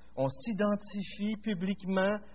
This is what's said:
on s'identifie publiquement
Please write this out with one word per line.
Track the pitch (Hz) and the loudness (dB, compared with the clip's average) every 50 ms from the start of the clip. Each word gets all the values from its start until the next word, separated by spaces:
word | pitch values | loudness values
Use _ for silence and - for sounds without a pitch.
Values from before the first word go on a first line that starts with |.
| - - - | -16 -10 -2
on | - 135 135 | 0 0 0
s'identifie | 135 - - 233 220 180 208 208 208 202 - - - 208 190 - - - 202 214 220 208 | 0 -2 -4 -4 0 2 4 4 2 2 -2 -4 -6 -6 -4 -6 -4 -2 -2 -2 -2 -2
publiquement | - 220 208 170 185 190 202 - - 180 190 190 190 196 214 208 208 - | -2 -2 0 0 2 0 0 -2 0 2 4 4 4 4 2 0 -2 -10